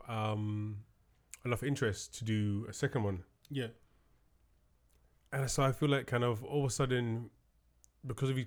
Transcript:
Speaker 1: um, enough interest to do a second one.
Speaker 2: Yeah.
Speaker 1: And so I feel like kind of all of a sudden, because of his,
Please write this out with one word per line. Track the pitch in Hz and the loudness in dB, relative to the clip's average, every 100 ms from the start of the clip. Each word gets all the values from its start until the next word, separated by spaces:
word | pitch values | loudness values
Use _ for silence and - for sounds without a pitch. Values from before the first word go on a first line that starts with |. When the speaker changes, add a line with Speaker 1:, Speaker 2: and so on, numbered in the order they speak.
| - | -6
Speaker 1:
um, | 110 110 104 107 107 107 104 - _ _ _ _ - | -2 0 0 0 -2 -4 -8 -12 _ _ _ _ -8
enough | 123 117 | -2 -2
interest | 147 139 113 95 - - | 0 0 0 -2 -8 -8
to | 110 | 0
do | 107 104 101 113 | 2 2 0 -4
a | |
second | - 139 127 | -4 -2 0
one. | 101 90 - _ - | 0 -2 -8 _ -8
Speaker 2:
Yeah. | 139 117 - _ _ _ _ _ _ _ _ _ _ _ _ _ _ - | -6 -6 -10 _ _ _ _ _ _ _ _ _ _ _ _ _ _ -6
Speaker 1:
And | 135 131 | -2 0
so | - | 4
I | 135 | 4
feel | - 147 | 4 4
like | 139 - | 2 2
kind | 120 | 2
of | 120 110 | 4 2
all | - 143 135 | -2 0 0
of | |
a | |
sudden, | - 127 123 117 117 117 _ _ _ _ _ _ _ 131 | 2 2 2 2 -2 -4 _ _ _ _ _ _ _ -10
because | 110 135 | -2 0
of | |
his, | 131 | 0